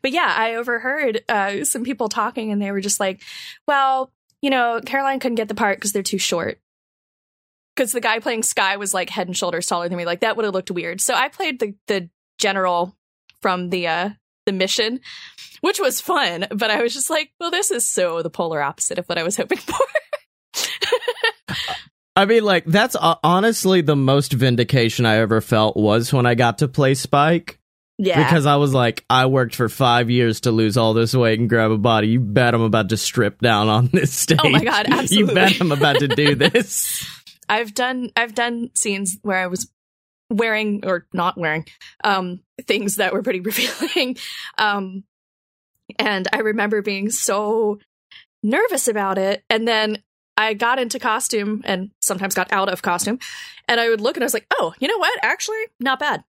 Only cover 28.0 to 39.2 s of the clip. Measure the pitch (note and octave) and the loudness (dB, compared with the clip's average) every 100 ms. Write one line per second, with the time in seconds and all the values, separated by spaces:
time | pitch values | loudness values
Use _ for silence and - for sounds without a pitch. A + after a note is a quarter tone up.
28 | F#3+ E3 D#3 E3 C#3+ C#3+ C#3+ C3 A#2+ A2+ | 0 2 4 4 4 4 4 4 2 -2
29 | _ B2+ C3 C3 A#2+ - A2+ - B2+ A#2+ | _ 2 4 2 0 0 -2 2 4 4
30 | A#2 B2 A#2 A2 B2 A2+ A2 A2 A2+ A2 | 4 2 2 2 0 2 4 4 2 2
31 | A2+ B2+ A#2 A2 A#2 A#2 A2 A2 A2+ A2 | 2 4 4 2 2 4 4 4 4 4
32 | G#2+ A#2+ A2+ G#2 B2 A#2 A2+ A2 G2 G#2+ | 4 2 2 4 4 4 2 2 0 -2
33 | - - G#2 - A#2 G#2 A2 G#2+ B2 F#3 | -2 0 0 2 2 4 4 4 4 2
34 | - - - - - C3+ - - G#3+ - | 2 -2 0 2 4 4 2 0 2 0
35 | - G#3 G3 F3+ F#3+ F#3+ F3+ C#3+ D3+ C#3 | 2 2 4 4 4 2 0 2 2 2
36 | C#3+ D3+ D3 C#3 D3 A#3 F#3+ - - - | 0 2 2 4 2 0 -4 -4 -4 -6
37 | - - - - - G#3+ A3+ G#3 B3 B3+ | -10 -16 -20 -20 -4 -4 -2 -4 -4 -4
38 | B3 - A#3 A3 A#3+ A#3 A#3+ - A3 G3 | -4 -2 -2 -2 -2 -4 -6 -4 -2 -2
39 | G3 G3+ | -4 -6